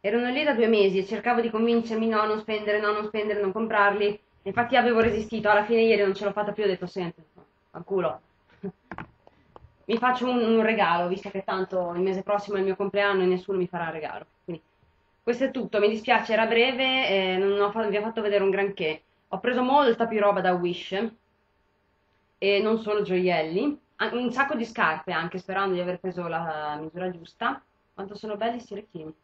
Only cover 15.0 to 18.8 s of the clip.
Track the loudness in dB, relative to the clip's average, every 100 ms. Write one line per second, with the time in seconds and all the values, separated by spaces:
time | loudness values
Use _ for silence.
15 | _ _ -4 0 -2 -2 -2 2 2 2
16 | 2 2 2 0 2 4 2 2 0 0
17 | 2 0 2 2 2 2 0 0 -2 0
18 | -2 -2 0 2 2 2 0 0